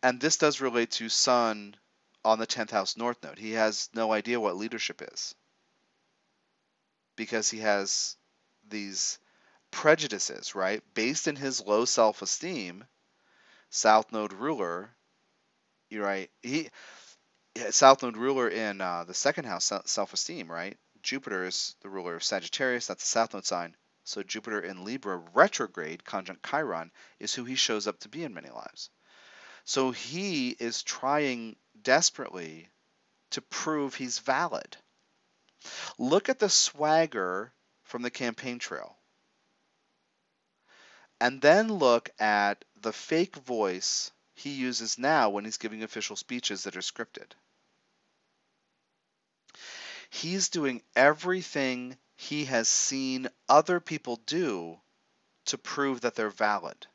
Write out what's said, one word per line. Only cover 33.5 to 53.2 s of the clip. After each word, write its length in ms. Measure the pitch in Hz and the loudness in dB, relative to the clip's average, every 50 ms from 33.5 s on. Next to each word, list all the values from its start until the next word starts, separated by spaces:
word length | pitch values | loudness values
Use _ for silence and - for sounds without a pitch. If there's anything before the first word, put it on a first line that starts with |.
| - - - 160 156 151 143 135 - | -8 -6 -4 -2 -2 -2 -2 -4 -4
he's 240 | - 135 123 120 - | -6 -8 -6 -6 -6
valid. 580 | - - 127 135 170 165 127 - - - - - _ _ _ _ _ _ _ _ _ _ _ _ _ _ _ _ - - - - - - - _ | -2 0 0 2 2 0 -2 -6 -8 -8 -18 -20 _ _ _ _ _ _ _ _ _ _ _ _ _ _ _ _ -18 -14 -12 -12 -12 -12 -8 _
Look 300 | - 127 156 196 - - | 0 4 4 4 4 2
at 100 | 262 - | 0 2
the 100 | - 196 | 2 4
swagger 1040 | - - - - - 143 151 151 156 160 165 156 - 110 92 90 90 95 107 123 _ _ _ _ _ _ _ | 4 4 2 2 0 -2 2 4 6 4 4 4 0 -2 -2 -2 -2 -4 -6 -8 _ _ _ _ _ _ _
from 180 | _ - 123 120 | _ -10 -6 -6
the 80 | 123 | -6
campaign 480 | - - 135 120 113 - - 131 123 120 | -6 -4 -4 -4 -4 -4 -8 -8 -8 -8
trail. 380 | - - 90 67 50 - - _ _ _ _ _ _ _ _ _ _ _ _ _ _ _ _ _ _ _ _ _ _ _ _ _ _ _ _ _ _ _ _ _ _ _ _ - - - - - - _ _ _ | -8 -8 -8 -10 -10 -12 -16 _ _ _ _ _ _ _ _ _ _ _ _ _ _ _ _ _ _ _ _ _ _ _ _ _ _ _ _ _ _ _ _ _ _ _ _ -20 -20 -20 -20 -20 -20 _ _ _
And 200 | 120 123 131 135 135 | 0 0 0 6 8
then 280 | 143 160 196 220 226 | 8 8 8 8 2
look 380 | 214 190 147 127 120 117 - - - _ | 0 4 6 6 6 6 4 -2 -6 _
at 460 | 107 107 107 104 101 101 104 _ - _ _ _ | 2 2 4 4 4 2 0 _ -8 _ _ _
the 140 | 104 113 107 | -6 -6 -6
fake 420 | - - - 160 165 175 196 - | -6 -4 0 2 2 2 0 -4
voice 760 | 151 131 123 123 113 107 98 90 92 - - - - - - _ _ _ _ _ | -16 -10 -6 -2 0 0 0 0 -2 -4 -2 -2 -2 -4 -8 _ _ _ _ _
he 160 | - - 143 | -14 -12 -10
uses 480 | 143 135 127 127 123 117 117 110 - - | -6 -4 -4 -2 -2 -4 -4 -4 -6 -2
now 300 | 123 139 160 156 123 107 | 2 2 4 4 4 4
when 160 | 98 101 104 | 2 0 -6
he's 140 | 110 110 - | -6 -10 -8
giving 240 | - 110 107 110 110 | -8 -8 -8 -8 -10
official 340 | 107 - 113 104 - 107 | -8 -8 -8 -8 -8 -8
speeches 480 | - - _ 123 123 - - 104 92 - | -10 -10 _ -8 -6 -4 -4 -6 -4 -8
that 120 | 101 92 | -8 -8
are 40 | 90 | -8
scripted. 520 | 90 - - - 117 _ _ - - _ - _ _ _ _ _ _ _ _ _ _ _ _ _ _ _ _ _ _ _ _ _ _ _ _ _ _ _ _ _ _ _ _ _ _ _ _ _ _ _ _ _ _ _ _ - - - - - - - - - - - | -8 -8 -8 -8 -12 _ _ -18 -18 _ -20 _ _ _ _ _ _ _ _ _ _ _ _ _ _ _ _ _ _ _ _ _ _ _ _ _ _ _ _ _ _ _ _ _ _ _ _ _ _ _ _ _ _ _ _ -20 -20 -18 -16 -14 -14 -14 -14 -16 -16 -14
He's 400 | - - - 160 180 196 185 - | -10 -6 -4 -2 0 0 0 0
doing 340 | - 175 147 139 127 117 - _ _ | 0 2 0 0 0 -2 -8 _ _
everything 1000 | 117 131 143 151 151 165 180 185 185 170 - - 147 139 131 127 123 123 123 127 123 _ _ _ | 8 8 8 8 6 0 -2 -2 -2 -2 -4 -2 0 0 0 0 -2 -6 -10 -14 _ _ _ _
he 300 | _ - - 147 147 147 | _ -10 -6 -4 -4 -4
has 220 | 131 135 117 113 - | 0 0 2 2 4
seen 600 | - - - - 135 135 135 131 131 131 | 2 2 2 0 0 -2 -2 -2 -2 -4